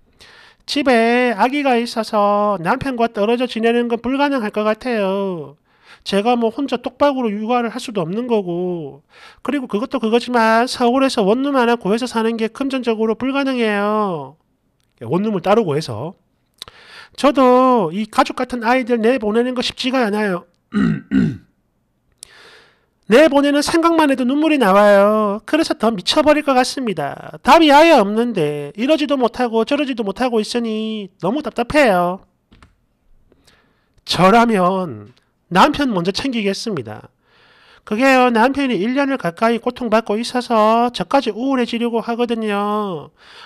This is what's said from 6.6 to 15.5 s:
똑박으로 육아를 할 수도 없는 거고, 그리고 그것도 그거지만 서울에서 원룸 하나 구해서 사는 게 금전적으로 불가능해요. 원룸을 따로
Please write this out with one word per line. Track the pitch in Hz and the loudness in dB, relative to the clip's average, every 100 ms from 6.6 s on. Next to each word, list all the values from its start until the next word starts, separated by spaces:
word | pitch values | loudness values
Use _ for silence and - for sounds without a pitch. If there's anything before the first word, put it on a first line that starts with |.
| 277 240 | -4 -4
똑박으로 | 247 - 285 262 233 | -6 0 0 0 -2
육아를 | 202 214 247 233 | -4 -2 -2 -2
할 | 247 | -6
수도 | - 208 | -8 -6
없는 | 160 208 247 | -4 -4 -2
거고, | 220 180 170 180 175 143 139 _ _ - - | -2 -2 -4 -4 -6 -10 -16 _ _ -20 -16
그리고 | - 277 247 | -6 -6 -4
그것도 | 202 254 269 | -6 -4 -4
그거지만 | 220 240 240 240 220 226 247 | 0 -2 0 0 2 2 0
서울에서 | - 240 262 269 247 | 0 0 2 0 0
원룸 | 190 247 277 269 | 0 0 0 0
하나 | 233 233 | 2 0
구해서 | 185 226 247 | 0 -2 -2
사는 | 233 220 233 | -2 -2 -2
게 | 220 | -6
금전적으로 | - 277 262 240 214 220 220 | -6 -6 -4 -2 -2 -2 -2
불가능해요. | 254 269 277 254 220 202 208 214 202 165 135 151 _ _ _ _ _ - | -4 -2 -2 -2 0 0 0 0 -2 -4 -10 -18 _ _ _ _ _ -14
원룸을 | 117 170 214 196 | -4 -2 -2 -2
따로 | 185 | 2